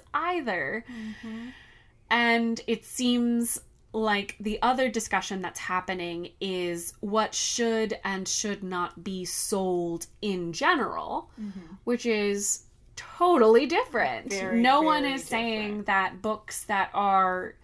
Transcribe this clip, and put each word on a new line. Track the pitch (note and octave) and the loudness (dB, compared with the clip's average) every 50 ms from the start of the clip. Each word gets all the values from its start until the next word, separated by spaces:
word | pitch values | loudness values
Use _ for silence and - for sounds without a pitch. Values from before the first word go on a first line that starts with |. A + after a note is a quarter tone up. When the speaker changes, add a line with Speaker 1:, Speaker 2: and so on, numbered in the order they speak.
| - - - | -12 -6 -4
Speaker 1:
either. | D4 D#4+ F4 F4+ F4 C#4 A#3 F#3 E3+ C#3 C3+ F3+ A3+ A#3+ - | -2 -2 0 -2 -2 -2 -2 -2 -2 -2 -2 -4 -6 -6 -8
Speaker 2:
Mm-hmm. | B3 A3+ A3 A3 G#3 - - A3+ A3 A3+ A#3 B3 C4 - - - - - - - _ _ _ - | -12 -10 -10 -10 -10 -10 -12 -12 -10 -10 -12 -12 -14 -18 -20 -20 -20 -20 -20 -20 _ _ _ 0
Speaker 1:
And | A3 A#3+ A#3+ A#3 A#3 A#3 A#3 A3+ A3+ - - - | 2 2 4 4 4 4 2 0 -2 -2 -2 -4
it | A#3 A3 - | -4 -4 -4
seems | - - - B3+ B3 A#3+ A#3+ A#3+ A#3+ A#3 A#3 A#3 A3+ - - - - _ _ - _ - | -8 -6 0 2 2 2 4 2 2 2 2 2 0 -2 -4 -6 -12 _ _ -18 _ -4
like | A3 A3 G#3+ G#3 G3+ G3 - - - | -2 0 2 2 0 0 -4 -8 -8
the | G3+ G#3+ G#3+ - | -4 -4 -2 0
other | - A#3+ C4 B3 C4 C4 | 2 2 2 4 2 0
discussion | G#3 A3+ G#3+ - G#3 F#3+ F#3+ - G3+ F#3+ | 0 -2 -4 0 -2 -2 -2 -2 -6 -6
that's | F3+ E3+ - - | -6 -6 -8 -8
happening | - - F3+ F#3 F#3 G3 F#3+ F#3 F3 F3 E3+ E3+ F3 - - - | -6 -2 -2 -2 -2 -2 -4 -4 -4 -6 -6 -6 -8 -10 -10 -8
is | G3 G3 F#3 F3+ F3+ F3 F3 E3+ E3+ - - - | -6 -4 -4 -2 -2 -2 -4 -4 -6 -8 -10 -8
what | - G3+ G#3 A3 G#3+ - - | -6 -2 0 0 0 0 -2
should | - - - - - A#3 A3+ A3+ A3 A3 G#3 G#3+ - - | -2 -2 -2 0 0 0 2 2 2 0 -2 -2 -4 -4
and | G3 G3 F#3+ F#3+ - | -4 -4 -4 -4 -4
should | - - - G#3 G3+ G3 F#3+ | -4 -2 -2 -4 -4 -4 -6
not | F3+ F#3 F3 F3 - - F3 E3+ | -6 -4 -2 -4 -4 -6 -10 -8
be | G3+ F#3+ F#3 F3+ | -8 -6 -6 -6
sold | F3 - - - - G#3+ G3 F#3+ F#3 F3+ F3 F3 E3+ E3+ E3 - - - - | -6 -4 -4 -2 0 0 0 2 2 0 0 0 -2 -4 -4 -8 -10 -12 -6
in | - G#3 G3 F3+ F3 E3+ E3 | -4 -2 -2 -2 -2 -4 -4
general, | - C4+ D#4+ F4+ D4 G#3+ - - E2 D#2 - - D4+ - - - - | 0 2 2 4 4 2 -2 -2 -6 -6 -4 -6 -6 -8 -8 -14 -12
Speaker 2:
Mm-hmm. | G#3+ G3+ F#3+ G3 F3 E3 F#3+ G3 - | -12 -10 -10 -12 -14 -16 -18 -10 -2
Speaker 1:
which | - B3 A#3+ - | -2 -2 0 2
is | A#3+ A3 G#3+ G#3 G3+ G3+ G3+ G3+ - - - - - _ _ - - - | 0 0 2 2 0 0 0 0 -2 -4 -4 -6 -20 _ _ -20 -20 -18
totally | - - - - - F4 F4+ F4 C#4+ A3 A3 A3+ A#3+ C#4+ | -16 -16 -10 0 4 6 6 8 8 8 10 8 8 6
different. | B3+ D#4+ G4 B4+ - - A3 F3 C3 B2 A2 - C4+ | 6 2 0 0 0 0 0 0 0 -2 -4 -6 -6
Speaker 2:
Very, | D4 D4 - - A#3 A#3 | -6 -4 -2 0 2 4
Speaker 1:
No | A#3 B3+ C4 D4 D#4+ | 6 6 6 6 6
one | D#4 D4+ D4 C#4 | 4 4 2 2
Speaker 2:
very | C#4 C4+ | -2 -2
Speaker 1:
is | C4+ - | -4 -6
saying | - - A3 A#3 A#3 A3 G#3+ G#3+ G#3 | -4 -4 -2 -2 -2 -2 -2 -4 -4
Speaker 2:
different. | G#3 G#3 G3+ G#3 | -6 -6 -2 0
Speaker 1:
that | G3 F#3+ F#3 F3+ - F#3 | 0 2 0 0 -4 -4
books | G3 G#3+ G#3+ G#3+ - - - - - | -4 -4 -4 -4 -6 -10 -10 -8 -4
that | - G#3 G3 F#3+ - - | -2 0 0 0 -2 0
are, | - G3+ G3+ G3 F#3+ F#3+ F#3 F#3 F#3 F#3 - - _ | 0 2 4 4 4 4 4 2 -2 -4 -8 -12 _